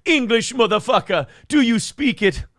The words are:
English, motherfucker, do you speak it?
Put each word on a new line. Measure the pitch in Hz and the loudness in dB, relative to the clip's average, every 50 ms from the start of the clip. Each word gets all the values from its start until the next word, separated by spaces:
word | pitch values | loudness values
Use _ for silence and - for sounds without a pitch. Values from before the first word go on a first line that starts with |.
| _ | _
English, | - 320 294 254 208 233 233 - - 240 | 0 0 0 2 0 0 0 0 -2 -2
motherfucker, | 247 233 202 202 208 - - 269 254 240 - 196 165 139 - - - _ _ | 0 0 0 2 -2 -2 0 0 0 0 0 -2 -2 -2 -4 -10 -20 _ _
do | - 294 | 0 2
you | 269 233 240 214 | 2 2 2 0
speak | - - - - 285 269 208 - 208 | -2 -4 -8 -4 -2 -2 -2 0 0
it? | 196 151 - - - _ | 0 0 -2 -6 -12 _